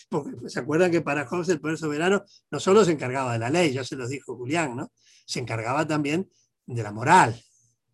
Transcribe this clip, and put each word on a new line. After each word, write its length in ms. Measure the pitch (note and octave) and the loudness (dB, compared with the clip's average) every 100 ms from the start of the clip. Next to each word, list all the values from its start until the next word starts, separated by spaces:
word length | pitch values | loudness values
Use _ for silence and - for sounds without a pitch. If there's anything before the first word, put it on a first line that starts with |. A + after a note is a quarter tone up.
| - | -6
Porque, 400 | E3+ F#3+ - - | -6 -4 -10 -8
¿se 100 | - | -8
acuerdan 320 | B2+ D#3+ F3+ | 0 2 4
que 100 | E3 | 2
para 240 | D3 D3 C3+ | 0 -4 -2
Hobbes 240 | F3 F3 | -4 0
el 100 | E3 | -2
poder 180 | D#3 D#3 | -2 -4
soberano 460 | D#3 D3 F3+ G3 - _ - | -4 0 2 2 -2 _ -10
no 80 | C#3+ | -4
solo 260 | F#3+ G#3 F3 | 4 6 6
se 60 | |
encargaba 420 | D3+ B2 C3+ B2+ | 2 -2 -2 -2
de 60 | A#2 | -2
la 100 | A#2 | 0
ley? 240 | E3+ D#3+ | 2 2
Ya 100 | C3 | 0
se 120 | B2+ C3+ | -6 -8
los 140 | A#2+ | -8
dijo 260 | C#3 - A#2+ | -8 -10 -10
Julián, 400 | B2 E3+ D3 A#2+ | -4 -2 -2 -6
¿no? 160 | - _ _ _ - | -10 _ _ _ -10
Se 140 | - | -8
encargaba 480 | A#2+ A2+ A2+ C#3+ D#3 | -6 -4 -2 -2 0
también 420 | D3+ C#3+ E3 F#3+ _ _ _ - | 0 0 -2 -4 _ _ _ -10
de 180 | A#2 | -6
la 80 | G#2 | -6
moral. 480 | G#2+ C3+ F3+ B2 A#2 _ _ _ _ _ | -2 6 6 6 0 _ _ _ _ _